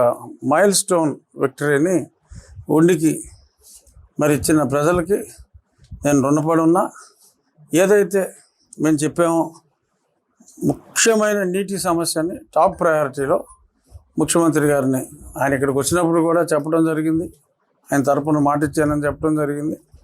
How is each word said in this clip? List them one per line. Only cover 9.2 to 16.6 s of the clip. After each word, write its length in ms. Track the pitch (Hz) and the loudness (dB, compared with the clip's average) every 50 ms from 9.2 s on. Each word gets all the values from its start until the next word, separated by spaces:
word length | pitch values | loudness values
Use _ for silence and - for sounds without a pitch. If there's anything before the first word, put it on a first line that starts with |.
| 170 165 165 165 160 - - - _ _ _ _ _ _ _ _ _ _ _ _ _ _ _ _ _ - - - - | 0 2 2 0 -2 -4 -6 -14 _ _ _ _ _ _ _ _ _ _ _ _ _ _ _ _ _ -20 -14 -6 -4
ముఖ్యమైన 800 | 147 - - - - - - - 226 226 214 214 208 208 202 196 | -4 -4 -4 -8 -8 -4 0 2 2 2 2 2 0 0 0 -2
నీటి 360 | 180 180 196 202 185 196 180 | -2 -2 -4 -4 -4 -6 -4
సమస్యని 600 | 151 185 170 170 170 165 - 165 156 175 185 - - - - | -2 -2 -2 0 -2 -2 -4 -4 -4 -4 -6 -10 -14 -4 0
టాప్ 260 | 151 165 196 175 - | 2 2 2 2 0
ప్రయారిటీలో 640 | 180 170 156 151 151 139 - 139 139 135 170 - - - - _ _ _ _ _ _ _ - - - _ _ - | 0 0 2 0 0 -2 -4 -4 -2 -2 -2 -2 -2 -6 -16 _ _ _ _ _ _ _ -20 -20 -20 _ _ -4
ముఖ్యమంత్రి 480 | 156 147 - 175 170 165 143 151 143 | -2 0 2 2 2 2 2 2 2
గారిని, 400 | 147 147 143 131 131 131 131 131 - - - - - - - | 2 2 0 0 0 -2 -2 -4 -8 -14 -20 -20 -16 -6 -4
ఆయన 140 | 127 139 139 | -2 -2 0
ఇక్కడికి 260 | 127 139 139 131 139 | 0 0 0 0 -2
వచ్చినప్పుడు 420 | 135 - 165 175 175 165 165 170 | -2 0 0 0 0 2 2 2
కూడా 220 | 160 170 165 170 170 | 2 2 2 0 0
చెప్పడం 420 | 160 160 151 | 0 0 -2